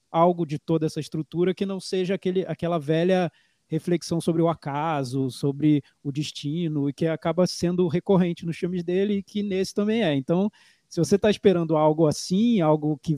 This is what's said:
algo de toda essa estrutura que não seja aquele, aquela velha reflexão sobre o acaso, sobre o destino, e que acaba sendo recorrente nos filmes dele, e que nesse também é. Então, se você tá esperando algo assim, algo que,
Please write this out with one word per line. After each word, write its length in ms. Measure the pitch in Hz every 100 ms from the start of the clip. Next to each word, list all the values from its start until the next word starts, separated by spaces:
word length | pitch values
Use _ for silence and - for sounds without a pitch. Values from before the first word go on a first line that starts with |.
| _
algo 340 | 165 175 175 156
de 140 | 147
toda 260 | - 160 156
essa 140 | 160
estrutura 540 | 143 160 156 165 180
que 120 | 180 196
não 140 | 190
seja 340 | - 185 180
aquele, 320 | 190 185 185 170
aquela 320 | 156 170 170
velha 540 | 143 160 180 185 170 - _ _ -
reflexão 540 | 156 - 175 - 170
sobre 200 | 165 170
o 80 | 165
acaso, 840 | 156 151 143 160 151 127 135 135
sobre 500 | - 143 139 151 147 - _
o 80 | 143
destino, 760 | 135 143 - 143 160 170 151 143
e 40 |
que 140 | - 165
acaba 400 | 156 170 160 180
sendo 400 | - 175 180 180
recorrente 580 | 170 - 190 180 170 165
nos 120 | 156
filmes 260 | 175 185
dele, 320 | 170 180 208 202
e 60 |
que 180 | 190 208
nesse 320 | 208 185 190
também 300 | - 208 226
é. 100 | 185
Então, 380 | 139 131 170 208 - _ _ _
se 120 | -
você 180 | 156 196
tá 140 | 214
esperando 440 | 196 202 175 165 156
algo 300 | 156 156 156
assim, 560 | - - 185 233 226
algo 380 | 156 151 151 151
que, 160 | 165